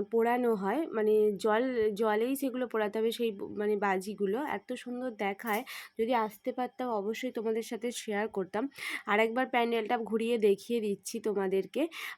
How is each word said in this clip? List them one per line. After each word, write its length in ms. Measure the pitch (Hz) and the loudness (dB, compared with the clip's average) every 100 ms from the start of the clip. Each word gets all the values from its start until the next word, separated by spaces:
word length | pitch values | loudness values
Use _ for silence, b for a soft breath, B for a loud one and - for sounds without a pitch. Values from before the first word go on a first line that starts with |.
| 202 | 2
পোড়ানো 400 | 226 226 247 240 214 | 2 4 4 2 2
হয়, 260 | 190 254 330 226 | 0 0 0 0
মানে 160 | 214 214 214 196 | 4 6 4 2
জল, 200 | 220 214 262 240 214 202 | 2 4 2 2 0 2
জলেই 320 | 226 214 240 269 | 2 2 0 0
সেগুলো 240 | 269 247 247 | -2 -2 -2
পোড়াতে 320 | 220 208 220 | 0 0 0
হবে 120 | 226 | 0
সেই 200 | 226 233 | 0 -2
ব-, 200 | 202 - 202 | -2 -6 -4
মানে 140 | 208 208 202 | 0 2 2
বাজিগুলো, 540 | 190 190 196 202 226 202 202 | 0 -2 -2 -2 0 -2 -4
এত 120 | - | -6
সুন্দর 360 | 247 247 247 254 208 202 | -10 -8 -8 -6 -4 -4
দেখায়। 380 | 202 233 202 269 B B B | -2 -2 -2 -4 B B B
যদি 140 | 226 240 214 | 0 2 0
আসতে 260 | - 254 | -4 -6
পারতাম 360 | 254 247 - 254 | -4 -4 -4 -2
অবশ্যই 420 | 214 202 226 254 | -2 -2 -4 -4
তোমাদের 340 | 240 220 220 220 | -2 -2 -2 -2
সাথে 160 | 226 240 | -4 -4
শেয়ার 360 | 226 - 202 214 | -6 -4 -2 -2
করতাম। 360 | 202 185 208 277 B B B B | -2 -4 -2 -4 B B B B
আর 120 | 208 226 | 4 4
একবার 200 | 233 254 | 2 0
প্যান্ডেলটা 440 | 254 233 233 214 240 | 2 2 0 0 -2
ঘুরিয়ে 400 | 208 220 226 233 | 0 0 2 4
দেখিয়ে 420 | 208 196 - 233 208 | 4 4 0 -2 0
দিচ্ছি 300 | 196 - 226 220 | -2 -6 -4 -2
তোমাদেরকে। 540 | 196 190 190 185 240 330 B B | 0 2 0 0 -2 -2 B B